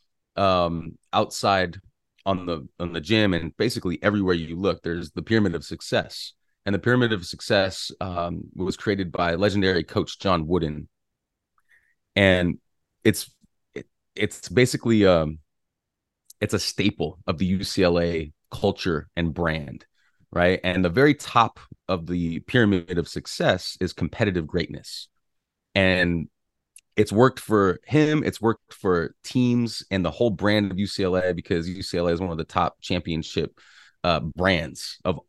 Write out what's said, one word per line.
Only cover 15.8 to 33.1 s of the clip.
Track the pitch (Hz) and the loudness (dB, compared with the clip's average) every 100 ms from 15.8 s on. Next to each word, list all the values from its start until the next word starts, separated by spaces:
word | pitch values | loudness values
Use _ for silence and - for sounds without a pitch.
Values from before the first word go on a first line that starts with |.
| _ _ _ _ _ _ | _ _ _ _ _ _
it's | 107 | -2
a | 101 | -2
staple | - - 98 - 78 - - | -2 -2 -2 0 -4 -6 -6
of | 80 | -2
the | 92 | 0
U | 92 | 0
C | - - | -2 2
L | 90 87 | 2 4
A | 87 82 76 - _ | 0 -2 -6 -14 _
culture | - 101 92 92 76 78 - | -2 -2 0 -2 -2 -4 -4
and | 85 | -4
brand, | 73 85 80 71 - - _ _ _ _ | -2 -2 -2 -8 -14 -20 _ _ _ _
right? | 87 87 92 | 2 4 4
And | 92 90 | 0 0
the | 90 | 0
very | 90 147 | 4 4
top | 143 - 120 110 - - - - | 2 0 2 2 -2 -20 -14 -4
of | 92 82 | -4 -2
the | 90 82 80 | -2 -2 -4
pyramid | - 127 107 95 85 85 | 0 4 4 2 0 -4
of | 80 | -4
success | 80 - - 165 92 - - | -8 -10 -2 0 0 -2 -6
is | 92 | -6
competitive | - 78 - 107 87 76 | -4 -6 -2 0 0 -2
greatness. | 87 80 - - - - _ _ _ _ _ _ 98 | -4 -4 -8 -14 -16 -18 _ _ _ _ _ _ 2
And | 92 90 87 85 76 _ _ _ _ _ _ - | 4 4 2 -2 -6 _ _ _ _ _ _ 0
it's | 104 | 2
worked | 101 127 - | 6 4 4
for | - 107 95 82 - | 0 2 2 0 0
him. | 151 151 156 | 2 4 2
It's | - - | -2 -2
worked | 113 110 _ | -2 -2 _
for | - 98 87 80 - | -6 0 0 0 -8
teams | - 127 123 120 117 - - | -6 0 2 2 -2 -6 -4
and | 98 | -2
the | 85 | -2
whole | - 120 | 0 0
brand | 95 101 107 101 | 0 2 2 0
of | 92 | -2
U | 101 | -4
C | - | -2
L | 92 90 | 0 0
A | 90 | 0
because | 85 - 87 85 | -4 -2 -2 -2
U | 92 | -8
C | 95 87 | -6 -2
L | 87 | 0
A | |
is | 85 | 0
one | 92 | -2
of | 82 | -6
the | |
top | 82 92 85 - | -4 -2 -2 -2
championship, | - 90 85 | -6 -4 -4